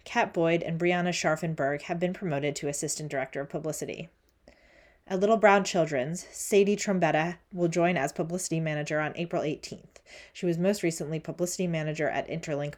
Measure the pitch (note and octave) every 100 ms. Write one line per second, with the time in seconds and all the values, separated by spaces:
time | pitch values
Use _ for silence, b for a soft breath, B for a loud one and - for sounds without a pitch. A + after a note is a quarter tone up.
0 | - A#3+ G#3+ F3+ E3 E3+ - E3 F3 F3+
1 | F3 F3 E3 D#3 E3 D#3 C#3 C#3+ - F3
2 | F3+ F#3 F#3+ C#3+ D3 C#3 D3 C#3+ D3+ -
3 | D3+ C#3 C3 C#3 C#3+ D#3+ D#3 D3+ - -
4 | E3 _ _ _ - b b b b b
5 | - F#3 G#3 A3 G#3 G3+ G3 F#3 D#3+ C#3+
6 | C3+ F3 - - - G3+ G3+ G3+ - F#3
7 | E3 D3+ E3 F3 _ F3+ F3 E3+ E3+ F3
8 | C#3 - D#3+ F3+ - D#3+ D#3+ D3+ D3+ D3+
9 | D3+ - E3+ E3 D3 D3 - - - -
10 | - B B - F3 E3 F3+ G#3 E3+ E3
11 | D3+ D#3+ D#3+ D3+ F3 - F3+ E3 D#3 D#3
12 | D3+ - - E3 E3 C#3+ D3